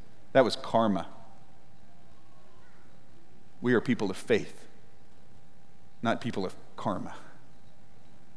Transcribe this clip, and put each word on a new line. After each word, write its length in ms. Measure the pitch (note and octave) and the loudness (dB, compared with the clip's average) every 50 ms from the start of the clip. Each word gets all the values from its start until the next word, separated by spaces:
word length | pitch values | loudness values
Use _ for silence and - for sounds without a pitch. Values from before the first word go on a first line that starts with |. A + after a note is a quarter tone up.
| - - - - - - | -6 -6 -6 -6 -4 6
That 120 | - C3+ B2+ | 8 8 8
was 120 | G#2 - | 8 6
karma. 500 | - - - - A2+ A2+ G#2+ G2 E2+ D#2+ - - - - - - - - - - - - - - - - - - - - - - - - - - - - - - - - - - - - - - - - - - - - - - - - - - - | 0 0 4 4 6 6 6 4 2 0 -2 -6 -6 -6 -6 -6 -6 -6 -6 -6 -6 -6 -6 -6 -6 -6 -6 -6 -6 -6 -6 -6 -6 -6 -6 -6 -6 -6 -6 -6 -6 -6 -6 -6 -6 -6 -6 -6 -6 -6 -6 -6 -6 -6 -6 -6 -6 -6 -6 -4 2
We 120 | G2 B2 B2 | 4 6 8
are 60 | G#2+ | 8
people 300 | - C3 A#2+ - A2+ F#2+ | 8 6 4 4 2 0
of 60 | F#2 | 0
faith, 500 | - - - A#2 F#2+ D2+ - - - - - - - - - - - - - - - - - - - - - - - - - - - - - - - | 0 4 6 6 6 4 2 -4 -4 -6 -6 -6 -6 -6 -6 -6 -6 -6 -6 -6 -6 -6 -6 -6 -6 -6 -6 -6 -6 -6 -6 -6 -6 -6 -6 -4 0
not 180 | - A2+ A2 - | 2 2 2 2
people 240 | - A#2 - G#2 F#2+ | 0 -2 0 0 -2
of 100 | - - - - - - | -2 -2 -4 -6 -6 -6
karma. 380 | - - A2+ F#2 - - F#2+ - - - - - - - - - - - - - - - - - - - - - - - - - | -2 0 0 0 0 -2 -4 -4 -6 -6 -6 -6 -6 -6 -6 -6 -6 -6 -6 -6 -6 -6 -6 -6 -6 -6 -6 -6 -6 -6 -6 -6